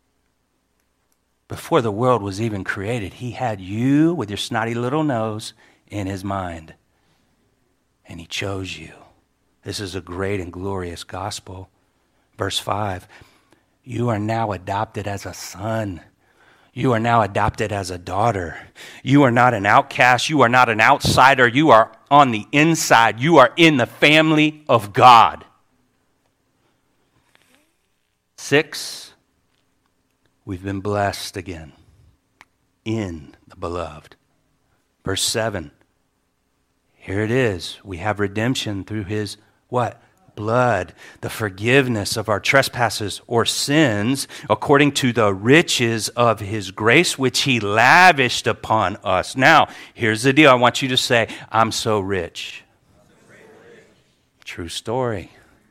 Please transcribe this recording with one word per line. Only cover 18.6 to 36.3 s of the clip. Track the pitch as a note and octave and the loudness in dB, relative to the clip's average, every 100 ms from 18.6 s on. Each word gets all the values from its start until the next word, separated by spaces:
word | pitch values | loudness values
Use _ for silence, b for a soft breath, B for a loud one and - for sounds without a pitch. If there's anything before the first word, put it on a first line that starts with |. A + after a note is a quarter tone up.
| - - B B | -18 -20 B B
You | B2+ C#3+ | 2 4
are | C3+ | 4
not | A#2 B2 | 4 4
an | A2+ G2+ | 2 2
outcast. | A#2+ C#3 - B2 B2 - | 2 2 2 4 4 2
You | D3+ | 2
are | A#2+ | 4
not | B2+ B2 | 4 4
an | G#2+ | 4
outsider. | A2+ C#3 - - C3 C3+ B2 | 4 4 2 4 6 6 4
You | A#2 D#3 | 4 6
are | A2 A2+ - - | 6 6 -2 2
on | C#3+ C3+ | 4 4
the | A2 G2+ | 2 -2
inside. | D3 D#3 D#3+ - A#2 A2+ G#2+ | 2 2 2 4 4 4 2
You | C#3 D#3+ | 4 6
are | B2 - | 6 6
in | E3 C#3+ | 4 4
the | A2+ | 0
family | - D3+ D#3 D#3 D#3 D3+ D3+ - | 2 4 4 4 4 2 -2 0
of | A#2+ G#2 | 0 0
God." | G2+ A#2+ A#2 F#2+ D#2 - _ _ _ _ _ _ _ _ _ _ _ _ _ _ _ _ _ _ _ _ C4+ D4+ _ _ _ _ _ _ - | 4 8 10 8 2 -14 _ _ _ _ _ _ _ _ _ _ _ _ _ _ _ _ _ _ _ _ _ _ _ _ _ _ _ _ -18
Six, | - C#3+ D3+ - - - - _ _ _ _ _ _ _ _ _ _ _ _ _ | -2 -2 -2 -8 -14 -16 -20 _ _ _ _ _ _ _ _ _ _ _ _ _
we've | - F#2 | -14 -12
been | G2 G2 | -10 -8
blessed | G2+ G2+ G2+ F#2 - G2+ | -4 -2 -2 -4 -12 -14
again | F2+ E2+ D2+ - _ _ _ _ _ _ _ _ _ _ | -14 -14 -18 -20 _ _ _ _ _ _ _ _ _ _
in | - A2 G2 E2 C2+ - _ | -8 -6 -6 -10 -18 -20 _
the | - | -12
beloved. | F2 F2 D#2+ D2+ - _ _ _ _ _ _ _ _ _ | -10 -8 -10 -14 -20 _ _ _ _ _ _ _ _ _
Verse | - F#2+ | -8 -4
seven, | - A#2 A2 G2 D2 _ _ _ _ _ _ | -4 -4 -4 -6 -10 _ _ _ _ _ _